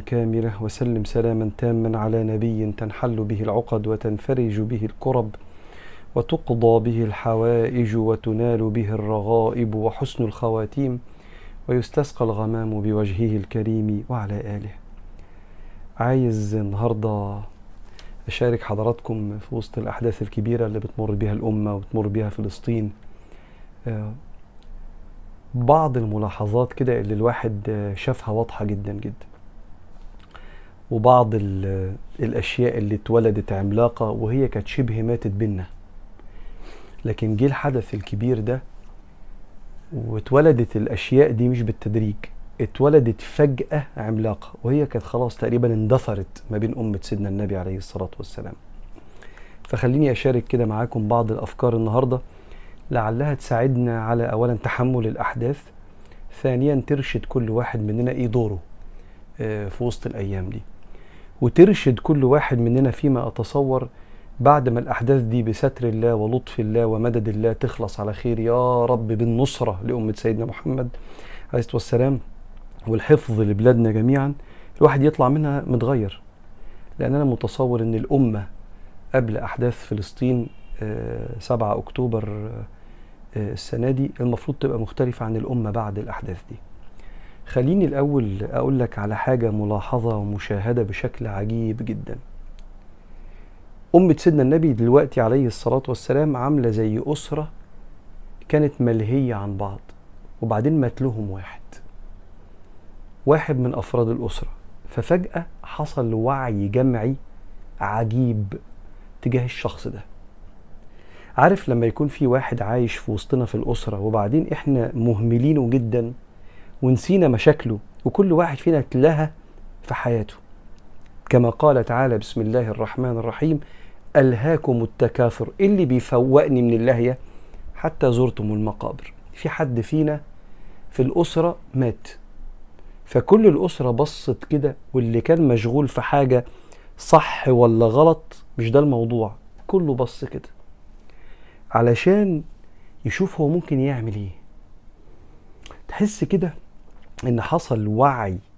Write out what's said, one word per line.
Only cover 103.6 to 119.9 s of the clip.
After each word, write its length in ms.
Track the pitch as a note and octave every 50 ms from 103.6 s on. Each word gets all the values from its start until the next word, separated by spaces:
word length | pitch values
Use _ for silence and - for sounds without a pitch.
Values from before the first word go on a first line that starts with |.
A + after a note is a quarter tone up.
| B2 B2 -
أفراد 340 | A#2+ A2 - - A#2+ A#2 A2+
الأسرة، 380 | A#2+ - A#2 A2 - - - - - - - - - - - -
ففجأة 560 | - - A2+ - E3+ F3+ F3+ - - E3+ E3+ - - - -
حصل 500 | - - - D3+ - - C#3+ B2 A2+ A2+
وعي 540 | A2 A2+ B2+ C#3 C3+ C3 B2 A2 G2+ G2+ G2+
جمعي 480 | G#2 B2+ C3 C3+ B2 A2+ G#2+ B2+ C3+ - - - - - - - - - - - - -
عجيب 760 | A2 G2+ G#2 A2 A#2 A2 A2 B2 C3 A#2+ A2+ G#2+ G#2 F#2+ - - - - - - - - - - - - - -
تجاه 240 | - B2 A#2+ B2+ B2
الشخص 420 | B2 - - - A#2+ - - - -
ده. 140 | - G#2 - - - - - - - - - - - - - - - - - - - - - - - - - - - -
عارف 320 | C3 F3 G3 F#3+ - -
لما 160 | B2 A#2+ A#2
يكون 220 | A2+ G#2+ - D3 C#3+
في 200 | - - D3 B2
واحد 340 | A#2+ C3+ B2+ - B2+ A#2+
عايش 340 | G#2 G2+ A#2 B2+ A#2+ A2 -
في 160 | - - -
وسطنا 340 | G#2+ G#2 - - - B2+ B2
في 100 | - -
الأسرة 440 | A#2 - - A#2+ - - A2+ G#2+ G2
وبعدين 480 | G2 A2 G#2+ G#2+ G2+ G#2 B2+ D#3+ D#3 -
إحنا 400 | D#3 - - D3 C#3 B2+ A2+ A2 -
مهملينه 760 | A#2 A2+ A#2+ A2+ G2+ A2+ A#2 A#2 A#2 B2 D3+ D#3 D3 B2+ A#2
جدا 440 | B2 C3+ A#2 A2 A2 B2 A#2 A#2 B2+ - - - - - - - - - - - - -
ونسينا 460 | - B2+ C3 A#2 - - F#3 G3 F3 C#3+
مشاكله، 520 | A#2+ G#2 - D#3 D3 - - A#2 A2 G#2 - - - - -
وكل 260 | F#3+ - - G3 F#3+
واحد 260 | E3+ D#3+ F3 E3+ C#3 -
فينا 220 | - E3+ E3 D3
اتلهى 500 | B2+ - - B2+ C3+ D#3 D#3+ D3 D#3 D#3 - - - - - - - - - - -
في 100 | -